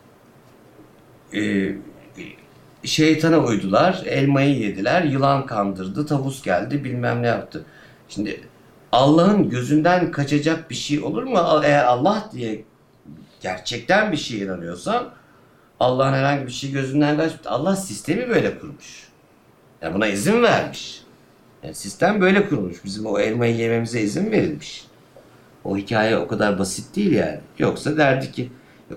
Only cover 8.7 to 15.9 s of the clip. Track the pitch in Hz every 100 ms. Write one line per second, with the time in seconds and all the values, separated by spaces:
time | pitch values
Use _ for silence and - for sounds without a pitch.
8.7 | - - 120 139 160 185 208 123 120 123
9.7 | 151 165 180 170 - 139 147 151 160 -
10.7 | 120 - 147 151 185 262 208 170 151 143
11.7 | 143 123 123 165 214 - 123 113 107 -
12.7 | _ _ _ - - - _ 92 92 -
13.7 | 120 - 196 214 151 - 110 95 92 85
14.7 | 90 185 233 - - _ _ _ _ _
15.7 | - 123